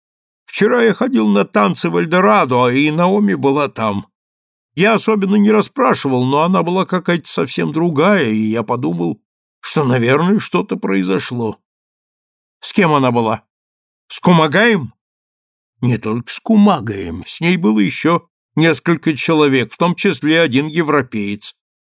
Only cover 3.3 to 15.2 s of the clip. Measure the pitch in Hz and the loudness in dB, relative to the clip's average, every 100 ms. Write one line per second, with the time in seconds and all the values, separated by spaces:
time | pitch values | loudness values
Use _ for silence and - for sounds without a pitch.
3.3 | 165 139 139 143 - 110 101 - _ _ | 0 0 0 -2 -2 -2 -4 -8 _ _
4.3 | _ _ _ _ - 202 214 - 214 190 | _ _ _ _ 0 2 2 0 0 2
5.3 | 208 208 214 196 - 247 185 139 127 127 | 2 4 2 0 0 0 0 0 0 0
6.3 | 143 170 185 165 185 185 185 175 175 - | 0 2 0 0 -2 -2 -4 -2 -2 -4
7.3 | - 156 - 165 151 175 139 180 202 120 | -6 -4 -4 -4 -2 0 2 2 2 0
8.3 | 110 110 113 110 120 147 170 170 - _ | 0 0 -2 -2 -4 -4 -4 -4 -6 _
9.3 | _ _ _ - 165 135 127 117 139 175 | _ _ _ -6 -2 0 0 2 2 2
10.3 | 202 - 180 190 185 190 190 185 190 - | 0 0 -4 -4 -6 -2 -2 0 -2 -4
11.3 | 120 110 - _ _ _ _ _ _ _ | -6 -6 -8 _ _ _ _ _ _ _
12.3 | _ _ _ - - 170 147 131 120 113 | _ _ _ -4 0 2 2 2 0 -2
13.3 | 110 _ _ _ _ _ _ - - - | -4 _ _ _ _ _ _ -12 -4 2
14.3 | 170 156 180 233 202 123 _ _ _ | 2 2 2 2 2 -4 _ _ _